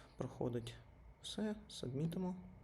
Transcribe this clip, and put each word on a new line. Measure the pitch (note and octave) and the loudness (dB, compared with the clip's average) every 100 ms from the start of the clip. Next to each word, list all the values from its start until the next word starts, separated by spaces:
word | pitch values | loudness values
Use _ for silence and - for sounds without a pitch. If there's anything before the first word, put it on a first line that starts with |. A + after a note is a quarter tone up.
| - - | -12 -2
проходить | B2+ - B2+ A#2+ A#2 - - - - - | -2 2 2 4 0 -6 -12 -14 -16 -8
все, | - - G#3+ G#3+ - | -4 2 2 2 -4
сабмітимо. | - B2 C#3 E3 F#3 F3+ F3+ - - | -4 0 4 4 4 2 0 -6 -12